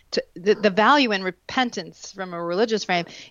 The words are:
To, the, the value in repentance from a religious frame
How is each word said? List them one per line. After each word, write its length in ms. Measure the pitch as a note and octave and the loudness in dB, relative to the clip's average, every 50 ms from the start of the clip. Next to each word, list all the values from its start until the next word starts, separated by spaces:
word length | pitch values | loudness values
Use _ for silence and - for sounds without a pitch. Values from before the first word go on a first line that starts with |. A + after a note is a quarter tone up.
| _ _ | _ _
To, 140 | - - - - _ | -6 -6 -6 -6 _
the, 200 | - F3 G#3 G#3 | -4 0 0 2
the 160 | G#3 G3+ G#3 | 2 2 2
value 420 | F3+ G#3 G#3 A#3 C#4+ D4 C4+ A3+ G#3 | 2 4 6 6 6 6 4 2 0
in 100 | F#3+ F#3+ | -2 -2
repentance 880 | F#3 F3+ - _ - - C4 B3+ A#3 - G#3 E3+ E3 - - - - - | -4 -6 -8 _ -4 -2 0 0 0 -2 -8 -12 -12 -16 -18 -20 -18 -12
from 220 | F#3+ F#3+ F#3 F3 | -10 -10 -8 -8
a 100 | E3+ F3 | -8 -6
religious 380 | E3+ F3 F#3+ A#3 A3 A3 G3+ - | -4 0 0 0 2 0 -2 -2
frame 240 | - F3+ F3 E3+ - - - - - | 0 -2 -2 -2 -4 -10 -18 -20 -2